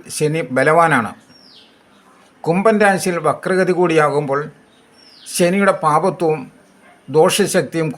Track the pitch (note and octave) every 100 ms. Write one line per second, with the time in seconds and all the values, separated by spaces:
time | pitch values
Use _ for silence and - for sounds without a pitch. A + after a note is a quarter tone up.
0 | - - D3+ D#3+ E3 C3 C#3+ E3 E3 C3+
1 | G2+ - _ - - - - _ _ _
2 | _ _ _ _ - F3 G#3+ G#3+ G#3 F#3
3 | F#3 E3+ D#3 - F3+ F#3 F3+ F3+ F3 D#3+
4 | D3+ C#3+ C#3 C#3 D3+ - _ _ _ _
5 | - - - - F3 G3 G3 F#3 D#3 D3+
6 | F#3 - E3 D#3 - - _ _ - -
7 | - D3 F3+ G3 F#3+ F#3 C#3 E3 D#3